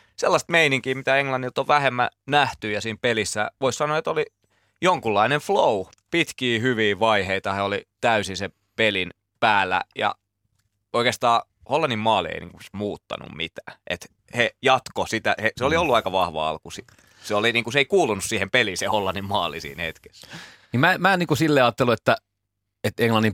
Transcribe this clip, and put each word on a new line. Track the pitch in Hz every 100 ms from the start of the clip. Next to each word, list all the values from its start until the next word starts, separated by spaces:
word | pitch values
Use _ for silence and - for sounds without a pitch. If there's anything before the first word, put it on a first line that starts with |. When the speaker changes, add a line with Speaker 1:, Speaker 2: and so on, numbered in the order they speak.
| _ -
Speaker 1:
sellaista | - 175 -
meininkiä, | 170 156 135 127 131
mitä | 135 135
Englannilta | 139 131 127 -
on | 139
vähemmän | 147 139 123 123 - -
nähty | 147 127 - 110
ja | 104
siinä | 113 107
pelissä | 123 110 101 107 107 -
voisi | 131 -
sanoa, | 151 156
että | 160
oli | 160 147 _ _ _ _ -
jonkunlainen | 180 165 113 101 113 147
flow. | - 202 160 107 92 _ _
Pitkiä | 170 160 - 127 113
hyviä | 127 113 107 95
vaiheita, | 113 104 92 95 101
he | 98
oli | 101 101 - _
täysin | 120 110 92 92
sen | 98 _ _ -
pelin | 110 98 85 - _ -
päällä | 113 101 95 92 - -
ja | 104 - _ _ _ _ _ _ _
oikeastaan | 117 120 117 120 117 - _ -
Hollannin | 143 156 110
maali | 110 104 82
ei | 80
niinku | 87 87 -
muuttanut | 98 104 76 - - - 73
mitään. | 80 - - - -
Et | 87 - _ _ 120
he | 117 -
jatko | 131 131 - - 90
sitä, | 110 104 -
he, | 107 -
se | 127
oli | 165
ollut | 170 113
aika | 98
vahva | 92 87 78 78
alku | 78 -
si-, | - - _ _ _
se | - 104
oli | 113
niinku, | 117 117
se | 139
ei | 135
kuulunut | 196 143 98
siihen | - 110 98
peliin | 127 107 -
se | 104
Hollannin | 104 95 95 98
maali | 101 85 76
siinä | 78 69
hetkessä. | 82 - - - - - - - _
Speaker 2:
Niin | 120
mä, | 165 180
mä | 180
en | 185
niinku | 170 147
silleen | 156 143
ajattellut, | 123 - 123
että, | 113 - 113 _ _ _ _ _ _
että | 107 -
Englannin | 117 110 110